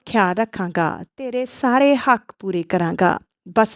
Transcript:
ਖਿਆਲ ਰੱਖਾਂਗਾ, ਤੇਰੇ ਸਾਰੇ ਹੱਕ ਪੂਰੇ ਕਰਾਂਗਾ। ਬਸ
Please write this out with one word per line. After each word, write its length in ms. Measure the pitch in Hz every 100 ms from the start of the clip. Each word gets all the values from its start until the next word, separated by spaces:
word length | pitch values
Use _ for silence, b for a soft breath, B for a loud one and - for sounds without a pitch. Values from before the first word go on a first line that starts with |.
| -
ਖਿਆਲ 300 | 226 185 180
ਰੱਖਾਂਗਾ, 680 | 226 - 180 175 160 - - -
ਤੇਰੇ 280 | 262 247 254
ਸਾਰੇ 500 | - 262 254 277 269
ਹੱਕ 380 | 277 233 - -
ਪੂਰੇ 240 | 196 180
ਕਰਾਂਗਾ। 560 | 170 185 165 170 180 - - _ - 175
ਬਸ 100 | 220